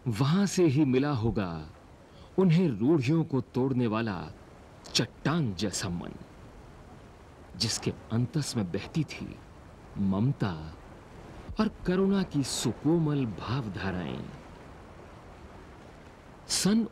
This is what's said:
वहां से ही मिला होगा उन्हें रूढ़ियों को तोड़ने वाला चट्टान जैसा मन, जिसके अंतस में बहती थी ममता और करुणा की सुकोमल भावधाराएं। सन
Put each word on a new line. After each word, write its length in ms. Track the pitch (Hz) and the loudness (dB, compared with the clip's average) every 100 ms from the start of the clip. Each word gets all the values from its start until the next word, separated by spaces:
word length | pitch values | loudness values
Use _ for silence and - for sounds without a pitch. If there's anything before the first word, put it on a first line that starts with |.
| 123 | -4
वहां 400 | 101 139 185 202 | 2 4 4 4
से 200 | - 170 | 4 4
ही 180 | 135 | 6
मिला 260 | 143 127 147 | 6 4 4
होगा 640 | 135 113 104 92 82 80 - - - - - - - | 2 0 0 -2 -4 -10 -16 -20 -20 -20 -20 -6 2
उन्हें 300 | 190 160 180 | 6 6 4
रूढ़ियों 560 | 98 123 165 120 165 | 2 4 4 4 2
को 160 | 156 135 | 2 0
तोड़ने 460 | - 123 135 127 120 | 0 0 2 2 2
वाला 460 | 107 113 90 78 - - - - - - | 2 0 -4 -6 -12 -20 -20 -20 -20 -4
चट्टान 600 | - 117 - 131 170 127 | -2 -2 -2 0 2 0
जैसा 340 | 87 104 - - | 0 -2 -2 -4
मन, 240 | 87 52 - - - - - - - - - - - - - - - | -4 -6 -12 -16 -18 -18 -18 -20 -20 -20 -20 -20 -20 -20 -20 -14 -4
जिसके 340 | 110 - - | -2 0 -2
अंतस 680 | - - 113 123 147 143 120 | -4 -2 0 2 0 0 0
में 160 | 92 | 0
बहती 320 | 98 - 160 | -2 -2 0
थी 320 | - - - - - - - - - - | 0 -4 -10 -12 -16 -20 -20 -20 -14 -2
ममता 760 | 98 95 123 135 104 80 78 80 - - - - - - - - | 2 4 2 2 -2 -4 -8 -14 -18 -20 -18 -18 -16 -16 -12 -2
और 80 | 220 | -2
करुणा 540 | - - 185 196 196 | -2 0 2 4 2
की 220 | 180 147 | 2 0
सुकोमल 840 | 127 - 120 - 143 170 151 143 120 | -2 0 -2 0 2 4 4 2 0
भावधाराएं। 1040 | 85 - 131 110 87 95 90 76 67 - - - - - - - - - - - - - - - - - - - - - - - | -4 -4 -2 -2 -4 -4 -4 -4 -6 -8 -14 -16 -18 -18 -18 -18 -18 -18 -18 -18 -18 -18 -18 -18 -20 -20 -20 -20 -20 -20 -18 -4
सन 400 | - 185 220 220 | 0 4 4 2